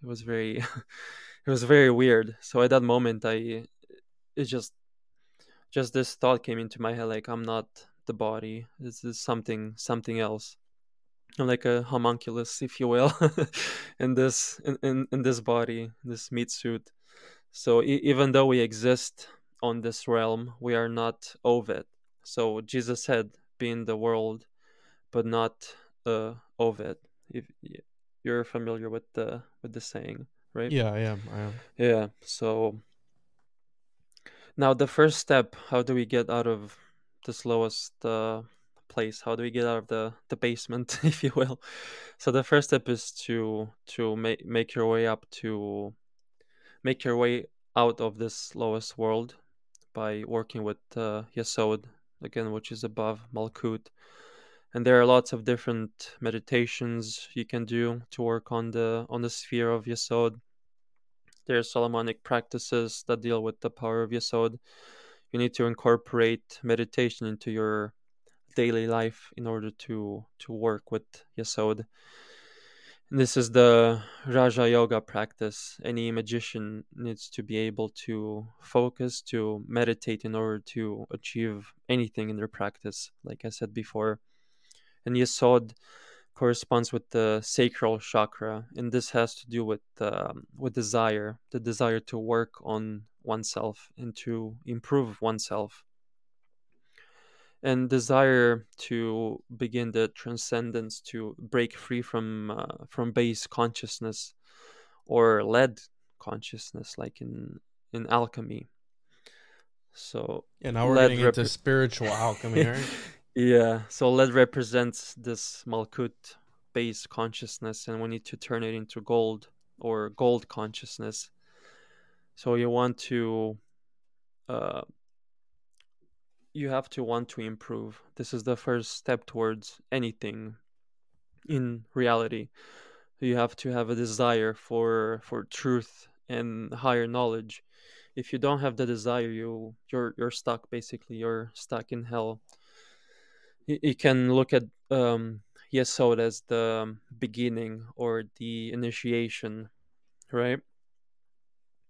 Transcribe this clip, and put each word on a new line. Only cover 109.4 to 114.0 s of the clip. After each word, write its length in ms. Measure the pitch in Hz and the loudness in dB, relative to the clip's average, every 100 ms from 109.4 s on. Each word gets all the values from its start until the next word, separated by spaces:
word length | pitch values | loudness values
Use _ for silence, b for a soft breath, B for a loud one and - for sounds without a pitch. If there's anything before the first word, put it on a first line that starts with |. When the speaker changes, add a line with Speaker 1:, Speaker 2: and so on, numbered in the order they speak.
| b b b _ _ | b b b _ _
Speaker 1:
So 520 | - - 117 - - - _ | -20 -10 -8 -6 -8 -12 _
Speaker 2:
Yeah, 120 | 135 | -6
now 160 | 117 123 | 0 4
we're 80 | 131 | 8
Speaker 1:
lead 140 | 127 | 8
Speaker 2:
getting 160 | 123 123 | 8 4
into 160 | 117 | 4
Speaker 1:
repre- 80 | 113 | 0
Speaker 2:
spiritual 580 | - - 135 131 - 110 | -2 2 4 2 0 -2
alchemy, 560 | 107 113 104 117 113 127 | 0 0 -2 0 2 4
Speaker 1:
<laughs> 20 | |
Speaker 2:
right? 180 | 131 135 B B B _ | 2 -6 B B B _
Speaker 1:
Yeah, 480 | - 123 120 113 113 110 | 2 8 8 8 2 -4
so 200 | - | 0